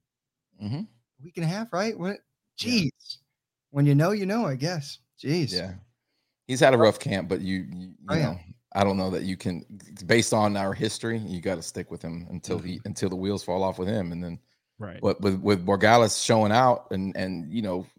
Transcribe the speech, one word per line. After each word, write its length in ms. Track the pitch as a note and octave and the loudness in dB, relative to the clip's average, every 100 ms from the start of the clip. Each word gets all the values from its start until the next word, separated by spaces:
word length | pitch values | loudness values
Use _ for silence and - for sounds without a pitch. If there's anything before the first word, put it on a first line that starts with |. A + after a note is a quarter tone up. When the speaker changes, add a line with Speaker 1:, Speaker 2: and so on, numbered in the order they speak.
| _ _ _ _ _ _ | _ _ _ _ _ _
Speaker 1:
Mm-hmm. 180 | G#2 C3+ | -8 -8
Speaker 2:
A 440 | A3 _ _ _ | -8 _ _ _
week 140 | D3+ F3+ | -18 -6
and 80 | D#3+ | -4
a 40 | |
half, 220 | F#3+ A3+ | -4 -4
right? 260 | F3 G#3+ A3 | -2 -2 -4
What? 200 | F3 G3+ _ _ _ - | -6 -8 _ _ _ -10
Speaker 3:
Yeah. 120 | A3+ | -2
Speaker 2:
Jeez. 460 | A#3+ D#3 - - - _ _ _ _ _ | 0 0 -4 -18 -20 _ _ _ _ _
When 140 | C#3+ C#3+ | 2 6
you 100 | C#3+ | 6
know, 160 | E3 | 4
you 140 | G#3+ F#3+ | 2 -2
know, 200 | A3 G#3 | -2 -2
I 100 | C3 | -2
guess. 440 | D3 F3 C#3 - _ _ | -4 -6 -8 -14 _ _
Jeez. 300 | B2+ E3+ D#3 | -4 -2 -2
Speaker 1:
Yeah. 200 | F2+ F2+ F#2 _ _ _ _ _ _ - | -4 -6 -10 _ _ _ _ _ _ -6
He's 120 | B2+ | 6
had 140 | C#3 | 6
a 40 | B2+ | 8
rough 220 | A2 - | 6 6
camp, 280 | - G2 E2 | 0 -2 0
but 120 | F#2+ | -2
you, 240 | F#2 F#2+ F2+ | -2 -4 -4
you, 80 | F2+ F#2 | -10 -14
you 60 | - F#2+ | -18 -4
Speaker 2:
Oh, 60 | D#3 | -2
yeah. 60 | D#3 | 0
Speaker 1:
know, 60 | F2 - - _ G2 | -4 -12 -20 _ 0
I 80 | |
don't 140 | G2+ G2 | 2 2
know 120 | F#2 | -2
that 140 | F2+ | -4
you 120 | F#2+ F#2 | -4 -6
can, 280 | - F2 - G2+ - - F2 | -6 -8 -10 -20 -20 -16 2
based 280 | A#2 - | 2 4
on 220 | A2+ G#2 G2+ | 2 2 0
our 160 | G2 | -4
history, 440 | G2 G#2+ - A2+ A2+ | -2 -4 -4 -6 -6
you 240 | G#2 F2 | -6 -6
gotta 200 | E2+ F2 | -4 -6
stick 280 | E2 - F2 | -8 -10 -10
with 100 | E2+ | -12
him 260 | E2 E2+ F2 | -12 -12 -10
until 300 | F2 - F#2 | -12 -6 -6
he, 160 | F2 F2+ | -6 -10
Speaker 3:
Mm-hmm. 100 | G2 | -10
Speaker 1:
until 220 | - G2 | -6 -4
the 60 | F#2 | -2
wheels 280 | F#2+ G2+ | -4 -4
fall 200 | - F2+ | -2 -2
off 160 | F#2+ F#2 | -2 -2
with 80 | F#2 | -4
him. 240 | A2 F2 | -2 -4
And 120 | E2+ | -6
then 160 | F2 F2 _ _ _ _ | -8 -12 _ _ _ _
Speaker 3:
Right. 220 | G#2+ E2 | -16 -4
Speaker 1:
but 200 | G2+ F#2 | -2 0
with, 180 | G2+ F#2+ | 0 0
with 260 | G2+ G2+ F2 | 2 0 2
Borregales 560 | G2+ G#2 A#2+ A2 - | 2 6 6 6 2
showing 280 | - A2+ G#2+ | 2 2 4
out 360 | A2 C3 A#2+ - | 4 4 2 -2
and, 240 | G2 F#2+ F#2 | -6 -6 -4
and, 340 | F#2+ F2+ - | -6 -6 -6
you 100 | G#2 | -6
know, 260 | G#2 F2+ F#2 | -4 -4 -6